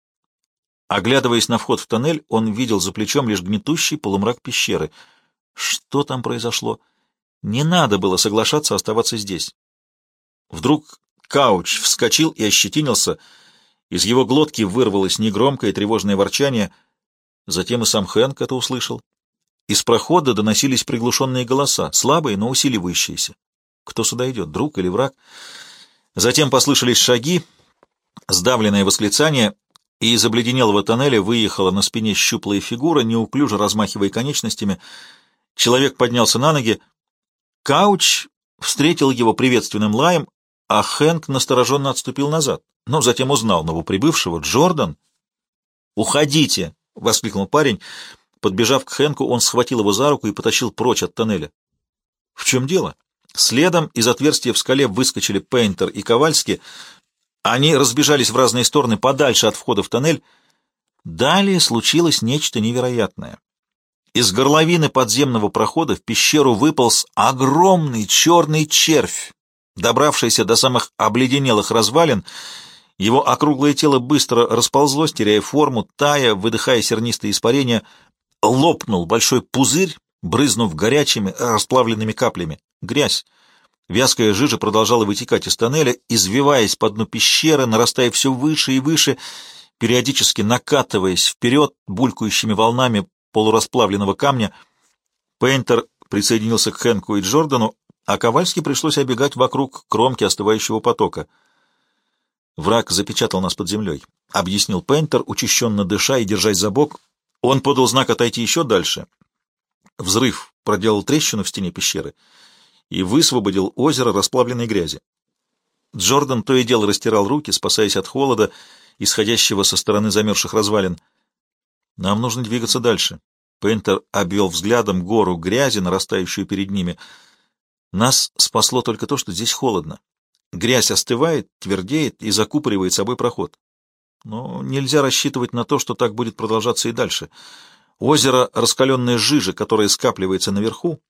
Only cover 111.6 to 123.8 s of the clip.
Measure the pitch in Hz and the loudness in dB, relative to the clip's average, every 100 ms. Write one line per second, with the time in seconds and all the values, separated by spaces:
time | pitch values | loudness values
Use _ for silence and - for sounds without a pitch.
111.6 | 92 - - 95 69 - _ _ - _ | -8 -4 -4 -4 -8 -14 _ _ -20 _
112.6 | _ _ _ 90 92 127 - 127 101 95 | _ _ _ -4 0 2 2 0 0 0
113.6 | 95 - 139 131 120 101 95 127 120 123 | -2 0 -2 0 0 0 -2 0 -2 -2
114.6 | 117 104 80 73 _ _ _ _ _ _ | -2 -2 -4 -8 _ _ _ _ _ _
115.6 | _ _ _ - 95 135 143 127 104 127 | _ _ _ -4 2 2 2 -2 2 0
116.6 | 120 120 104 101 120 107 101 147 147 95 | 2 2 2 0 0 0 2 -2 -4 -4
117.6 | 92 - 104 98 92 127 135 113 104 - | -2 0 0 0 -4 -2 0 2 0 -2
118.6 | - - _ _ - - 104 113 - 104 | -20 -20 _ _ -4 -2 0 0 0 0
119.6 | 98 - - 101 107 98 107 98 - 110 | 0 -2 0 0 0 0 0 -2 -2 -2
120.6 | 101 107 95 85 _ _ _ _ _ _ | 0 0 -2 -4 _ _ _ _ _ _
121.6 | _ _ _ - 92 104 123 120 117 120 | _ _ _ -6 -2 -2 -2 -4 -4 -4
122.6 | 113 139 120 98 - 78 _ _ _ _ | -2 -2 0 0 -2 -6 _ _ _ _
123.6 | 101 110 | -2 -2